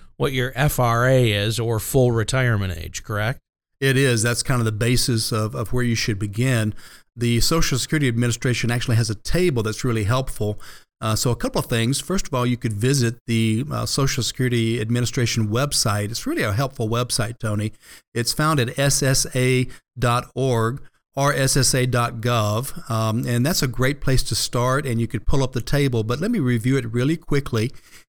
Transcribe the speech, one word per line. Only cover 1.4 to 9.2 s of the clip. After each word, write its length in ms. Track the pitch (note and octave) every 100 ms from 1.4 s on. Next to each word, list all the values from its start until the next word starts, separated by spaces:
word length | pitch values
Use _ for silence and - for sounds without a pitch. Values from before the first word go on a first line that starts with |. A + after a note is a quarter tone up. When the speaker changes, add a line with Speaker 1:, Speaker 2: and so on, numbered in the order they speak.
| G#2+ A2+
Speaker 1:
or 200 | A#2 A2+
full 320 | - C3+ B2
retirement 640 | A2+ G#2+ C3 B2 G#2+ F#2+ E2
age, 260 | D#2+ -
correct? 360 | - G#2 G#2+ C3+ _ _ _ -
Speaker 2:
It 160 | C3+ C3
is. 240 | C3+ A#2
That's 220 | A#2+ A#2
kind 180 | - B2+
of 40 | A2
the 60 |
basis 600 | G#2+ A#2 B2 - A2+ -
of, 240 | A2 G#2+ C3
of 180 | A2
where 100 | B2
you 120 | A#2+ A2+
should 240 | - G2+
begin. 560 | G#2 G#2 C3 A#2+ A2 G#2+ - - _ -
The 260 | A#2 A#2
Social 380 | - E3 - B2+
Security 280 | - D#3 C3+
Administration 640 | A2+ A#2+ A2+ C3 A#2+ A#2
actually 240 | A#2+ B2 A2+
has 140 | A2+
a 60 |
table 480 | G#2+